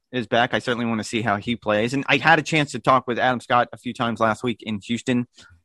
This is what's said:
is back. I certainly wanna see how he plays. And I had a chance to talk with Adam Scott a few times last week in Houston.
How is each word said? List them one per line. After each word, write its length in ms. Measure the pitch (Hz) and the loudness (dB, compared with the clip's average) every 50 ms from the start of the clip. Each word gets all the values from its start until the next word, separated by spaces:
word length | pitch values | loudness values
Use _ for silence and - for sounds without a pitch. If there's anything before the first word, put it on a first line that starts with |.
| _ _ | _ _
is 160 | - 127 113 - | -8 -8 -4 0
back. 260 | 131 113 120 127 - | 2 2 2 2 0
I 60 | 107 | -2
certainly 260 | - - 123 113 120 | -2 -2 -2 -2 -2
wanna 160 | 113 113 110 | -2 -2 -2
see 200 | 101 - - 113 | -4 -4 -4 -2
how 140 | 104 113 101 | 0 0 -2
he 200 | 101 98 120 120 | -2 -2 -6 -6
plays. 380 | - - 107 104 104 110 120 135 | -4 -2 -2 0 0 0 0 -2
And 100 | 139 131 | -4 0
I 120 | - 139 139 | 0 0 2
had 200 | - 156 165 160 | 4 4 4 4
a 40 | |
chance 280 | 143 - 165 156 143 143 | 4 0 0 0 0 0
to 60 | - 120 | -4 -2
talk 300 | - - 131 127 - - | 2 2 2 2 2 -2
with 100 | 120 104 | -2 0
Adam 220 | 104 127 127 117 | 2 0 0 0
Scott 280 | - - 127 120 120 - | -2 0 2 2 2 0
a 40 | - | -4
few 160 | - - 127 | -12 -12 -12
times 280 | 113 - 123 117 113 101 | -4 -4 -2 -2 0 0
last 240 | 113 113 107 - - | 0 0 0 0 -4
week 180 | 123 107 - | -6 -6 -6
in 160 | - 107 107 98 - | -8 -8 -8 -8 -6
Houston. 420 | - 120 113 - - 127 123 120 - _ - - - - _ _ | -6 -6 -4 -2 0 0 0 -2 -4 _ -20 -20 -20 -20 _ _